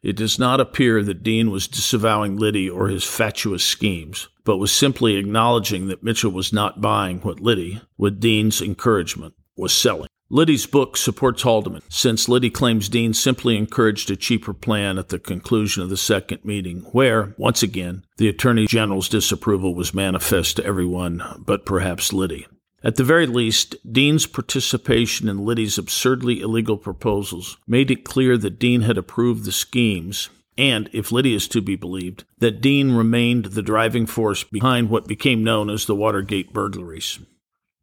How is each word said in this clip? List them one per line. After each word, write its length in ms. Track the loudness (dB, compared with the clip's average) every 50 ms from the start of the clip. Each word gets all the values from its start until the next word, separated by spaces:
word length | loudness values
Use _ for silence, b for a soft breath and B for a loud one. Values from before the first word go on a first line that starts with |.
| -4
it 120 | -4 -2
does 240 | -2 -2 -2 0 2
not 220 | 2 2 4 2
appear 420 | 2 2 2 2 4 4 4 4 2
that 220 | 0 -2 -4 -2
Dean 260 | 0 0 2 2 0
was 160 | 0 -2 -4
disavowing 680 | -6 -4 -4 -2 0 0 2 2 2 2 2 0 -2 -2
Liddy 340 | 0 0 0 2 0 0 -2
or 180 | -2 -2 -2 0
his 140 | -2 -2 -4
fatuous 640 | -4 -2 -2 -2 -2 -2 -2 -4 -2 -2 -2 -2
schemes, 640 | -2 -2 0 0 -2 -2 -4 -6 -10 -12 -12 -14 -14 _ _ -2
but 140 | 0 0 2
was 120 | 0 0
simply 460 | 2 2 2 2 2 2 2 2 2
acknowledging 720 | 2 0 -2 0 2 2 4 2 2 0 -2 -4 -4 -4 -6
that 160 | -6 -4 -4
Mitchell 260 | -2 -2 0 0 -2
was 220 | -2 -2 -4 -2 0
not 280 | 0 0 -2 -2 -2
buying 400 | -2 0 0 0 0 -2 -4 -4
what 200 | -6 -6 -6 -6
Liddy, 400 | -6 -6 -6 -6 -6 -8 -10 -12 -14 _ _
with 240 | -2 -2 -2 0 0
Dean's 420 | 0 2 2 2 2 0 0 -2 -4
encouragement, 720 | -6 -6 -2 0 2 2 2 0 -4 -8 -10 -12 -16 -18 _ _ _ _
was 160 | -6 -4 -2 0
selling. 360 | 2 2 0 0 -2 -6 -14 _ _ _ 0
Liddy's 360 | 2 4 4 6 4 2 2
book 320 | 2 2 2 2 2 0 -4
supports 420 | -2 -2 0 0 0 0 0 2
Haldeman, 400 | 2 2 2 2 2 -2 -6 -10 -12 -8
since 400 | -2 0 2 2 2 2 2 2
Liddy 220 | 4 4 4 2
claims 400 | 0 2 2 2 2 2 0 0
Dean 240 | 0 0 0 0 0
simply 420 | 0 2 0 0 0 0 0 2
encouraged 540 | 2 0 0 2 2 4 4 2 0 -2 -4
a 60 | -4
cheaper 360 | -4 -2 0 0 -2 -2 -4 -12
plan 460 | -6 -4 -2 -2 0 0 -2 -2 -4
at 100 | -6 -6
the 100 | -8 -8
conclusion 640 | -6 -6 -8 -8 -4 0 0 2 2 0 -2 -4 -4
of 60 | -4
the 80 | -4
second 480 | -2 0 0 0 0 0 -4 -10 -10 -6
meeting, 360 | -6 -6 -4 -6 -6 -8 -10 -8 -2 2
where, 420 | 2 4 4 4 2 0 -2 -4 -2
once 240 | 0 0 2 2 0
again, 420 | -2 -2 -4 -6 -6 -8 -10 -14 _ _ 0
the 100 | 0 0
Attorney 380 | 2 2 2 2 4 4 2
General's 420 | 2 2 2 0 0 0 -2 -2 0
disapproval 640 | 0 0 0 0 -2 -2 0 0 0 0 0 -2 -2
was 200 | -2 -4 -4 -2
manifest 600 | -2 0 0 0 -2 0 0 2 2 2 0 -2
to 80 | -2 -2
everyone 560 | -2 -2 0 -2 -2 -2 -4 -4 -4 -6 -6 -8 -12 -14 -8
but 260 | -4 -2 -2 -2 -2
perhaps 480 | -2 -2 0 0 -2 -2 -2 -4 -2 -2
Liddy. 340 | -2 -2 -2 -4 -8 -12 -16 _ _ _ _ _ _ -4
At 120 | -2 0
the 80 | 2 4
very 220 | 4 6 4 4
least, 480 | 4 2 0 0 2 2 0 0 -2 -6 -14 -10 -2
Dean's 360 | 2 4 4 4 4 2 0
participation 1040 | -2 -4 -6 -6 -4 -4 -4 -2 -2 -2 -2 0 2 2 2 2 0 -2 -2 -2 -2
in 160 | -2 -2 -2
Liddy's 320 | -2 -2 -2 -2 -2 -2 -4
absurdly 640 | -4 -4 -4 0 0 2 0 0 0 -2 -2 -2 -2
illegal 340 | -2 0 0 0 0 -2
proposals 800 | -4 -4 -8 -10 -6 -2 -2 0 -2 -2 -4 -8 -10 -10 -12 -14 -14 _
made 240 | 0 2 4 4 4
it 140 | 2 -2 -4
clear 320 | -4 0 2 2 4 4
that 220 | 2 0 -2 -4 -2
Dean 240 | 0 2 2 2 2
had 160 | 2 0 0
approved 480 | -4 -4 -2 0 2 2 0 0 -4
the 40 | -6
schemes, 800 | -6 -6 -6 -4 0 0 2 2 0 -2 -4 -8 -8 -8 -10 -10 _ _ _ _ _ 0
and, 320 | 0 2 2 0 -2 -4 -6
if 180 | -6 -4 -2
Liddy 240 | 0 2 2 2 2
is 140 | 0 0 -2
to 140 | -2 -2 0
be 120 | -2 -4
believed, 500 | -6 -6 -8 -8 -8 -8 -10 -10 -14 -18 _ _ 0
that 220 | 0 0 2 2
Dean 320 | 2 2 4 4 4 4 4
remained 540 | 4 4 4 2 2 2 2 2 0 -2
the 160 | -4 -4 -4 -2
driving 420 | 0 2 2 2 2 2 0 -2
force 400 | -2 -2 0 0 0 0 -4 -6
behind 460 | -6 -4 0 0 2 2 2 2 2
what 180 | 0 -2 -2 -4
became 340 | -6 -2 0 2 2 2 2
known 280 | 2 2 0 0 -2
as 160 | -4 -4 -2
the 100 | -2 0
Watergate 560 | 0 0 0 0 0 -2 -2 -2 -4 -4 -4 -4
burglaries. 640 | -4 -4 -4 -6 -8 -12 -12 -12 -10 -10 -10 -10 -10 -14 -20 _ _ _ _ _ _ _ _ _ _